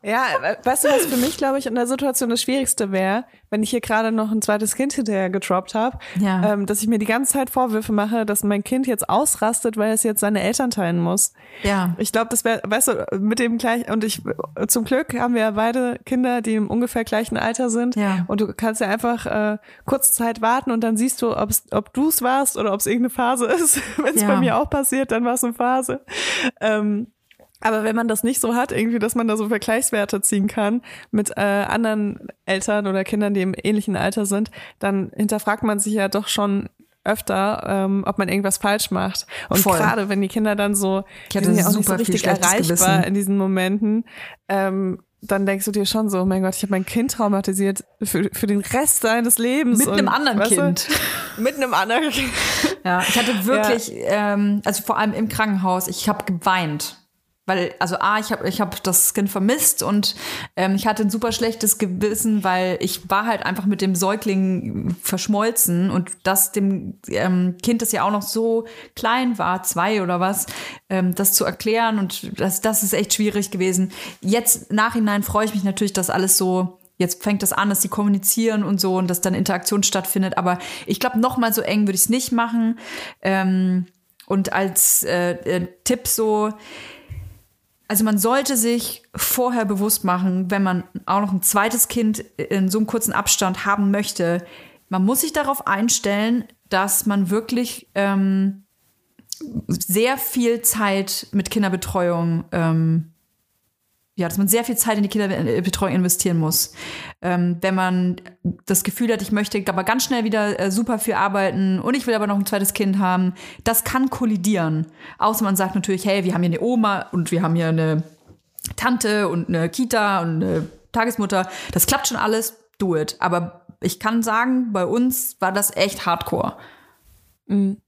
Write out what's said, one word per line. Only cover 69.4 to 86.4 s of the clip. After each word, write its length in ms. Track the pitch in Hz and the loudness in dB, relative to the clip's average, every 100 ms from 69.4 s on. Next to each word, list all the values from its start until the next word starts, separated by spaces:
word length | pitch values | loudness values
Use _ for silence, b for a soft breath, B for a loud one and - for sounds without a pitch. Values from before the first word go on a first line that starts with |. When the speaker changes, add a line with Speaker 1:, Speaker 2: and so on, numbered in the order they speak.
| 170 180 | -2 -2
Speaker 2:
zwei 380 | - 170 185 220 | -2 -2 0 0
oder 180 | 180 175 | 0 0
was, 280 | 185 208 - B B B _ | 0 0 -4 B B B _
ähm, 240 | 190 180 | 0 2
das 200 | 180 196 | 2 2
zu 120 | - - | 2 0
erklären 540 | 170 220 226 226 214 | -2 0 2 2 0
und 400 | 185 - - - | -2 -6 -10 -2
das, 220 | 190 190 | -2 0
das 200 | 226 220 | 0 0
ist 120 | 196 | 0
echt 200 | - 202 | 0 -2
schwierig 380 | - 208 208 196 | 0 0 0 -4
gewesen. 400 | 185 185 180 185 B B B | -2 0 2 -2 B B B
Jetzt, 500 | 185 226 233 - - | 0 2 2 0 0
nachhinein 480 | 208 226 233 214 202 | 0 2 2 0 0
freue 240 | 202 208 220 | 0 0 0
ich 80 | |
mich 100 | 208 | 0
natürlich, 300 | 196 190 202 | -2 0 0
dass 160 | 196 180 | 0 0
alles 280 | - 185 - | 0 2 2
so, 400 | 185 180 180 - - _ | 2 2 0 -4 -20 _
jetzt 240 | 180 - | -2 -2
fängt 200 | 208 202 | -2 0
das 100 | 196 | 0
an, 160 | - 202 | 0 0
dass 120 | 196 | 0
die 80 | 190 | -2
kommunizieren 760 | - 208 196 190 - 226 214 | 0 2 2 2 2 2 2
und 180 | 190 196 | 0 0
so 160 | 190 185 | 2 2
und 100 | 180 | 0
dass 140 | 175 | 0
dann 140 | 185 185 | 0 0
Interaktion 480 | 190 185 - 202 | 0 0 0 0
stattfindet, 540 | 196 190 185 196 190 - | 2 0 -2 -2 0 0
aber 180 | 180 180 B B - | 0 -2 B B -6
ich 120 | 196 | -2
glaub, 140 | 247 233 | 0 2
noch 220 | 254 262 | 0 2
mal 160 | 233 | 0
so 80 | 220 | 0
eng 240 | - 208 202 | 0 2 2
würd 60 | 190 | 2
ich's 140 | - | 2
nicht 220 | 247 254 | 0 0
machen. 480 | 233 233 233 226 233 B B B B | -2 0 0 0 -2 B B B B
Ähm, 640 | 190 190 185 185 185 185 175 _ _ _ - | -2 0 2 2 2 2 -2 _ _ _ -2
und 260 | 196 185 | 0 0
als, 500 | 185 190 180 - - | 0 0 2 2 2
äh, 300 | - 175 175 | 2 0 0
äh, 340 | 175 - 180 175 - | -2 -2 -2 -4 -8
Tipp 240 | - - - | -2 -2 -2
so, 440 | - 220 214 | 0 2 2